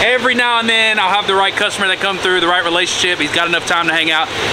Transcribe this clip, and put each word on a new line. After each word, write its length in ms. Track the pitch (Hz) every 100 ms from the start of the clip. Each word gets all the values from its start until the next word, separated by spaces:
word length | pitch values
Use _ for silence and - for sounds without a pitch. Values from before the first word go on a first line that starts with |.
Every 320 | 214 254 247
now 240 | 247 240 233
and 100 | 226
then, 300 | 226 220 214
I'll 160 | 185
have 140 | 202 202
the 80 | 196
right 180 | 196
customer 320 | - 202 - 190
that 120 | 185
come 200 | 196 185
through, 220 | 185 185
the 80 | 170
right 140 | 180
relationship. 560 | 170 170 175 - 185 170
He's 100 | 147
got 160 | 165 170
enough 180 | 170 -
time 180 | 170 165
to 80 |
hang 160 | 160 160
out 160 | 160 160 - -